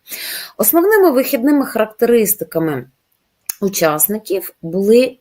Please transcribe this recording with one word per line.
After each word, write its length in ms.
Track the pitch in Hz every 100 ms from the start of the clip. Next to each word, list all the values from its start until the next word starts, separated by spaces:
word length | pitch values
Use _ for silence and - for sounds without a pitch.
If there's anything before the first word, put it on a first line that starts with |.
| - - - - - -
Основними 540 | 220 330 381 427 359
вихідними 560 | 254 262 - 269 294 262
характеристиками 1200 | - 214 - 233 233 208 - 165 165 160 135 131 _ _ _ _ _ - -
учасників 920 | 196 196 160 151 - 214 214 - - -
були 540 | 165 180 196 233 254 254